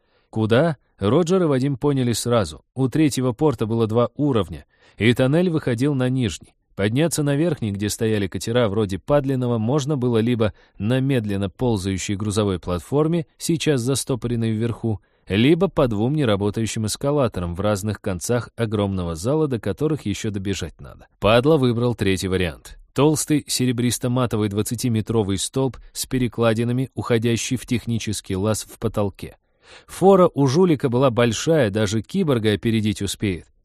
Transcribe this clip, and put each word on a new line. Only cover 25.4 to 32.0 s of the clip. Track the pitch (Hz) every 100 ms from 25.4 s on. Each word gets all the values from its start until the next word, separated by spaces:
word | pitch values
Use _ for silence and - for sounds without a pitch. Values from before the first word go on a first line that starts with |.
| - 131 135 - -
с | -
перекладинами, | - 127 120 - 117 110 117 123 131
уходящий | - 104 117 117 117 - 127
в |
технический | - 113 117 113 107 98 - 95
лаз | 107 104 -
в | -
потолке. | 110 107 101 - - - _ _ - - -
Фора | - 185 190 175
у | 135 135
жулика | 151 180 139 135
была | 120 135
большая, | 117 120 104 156 160 107
даже | 104 104 110